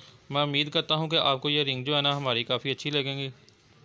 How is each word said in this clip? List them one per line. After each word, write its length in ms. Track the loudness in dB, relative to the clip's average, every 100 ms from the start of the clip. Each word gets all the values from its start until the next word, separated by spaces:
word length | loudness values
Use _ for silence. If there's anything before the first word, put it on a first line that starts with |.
| -20 -20 -4
मैं 120 | 0
उम्मीद 260 | 2 2 2
करता 260 | -2 0
हूँ 140 | 0 2
कि 80 | 2
आपको 320 | 2 2 0
ये 160 | 0
रिंग 200 | 0 -2
जो 120 | 0 2
है 60 |
ना, 120 | 2
हमारी 300 | 0 0 0
काफ़ी 260 | 0 -2 -2
अच्छी 200 | -4 -2
लगेंगी। 400 | -2 -2 -4 -8 -10 -20 _ _ -20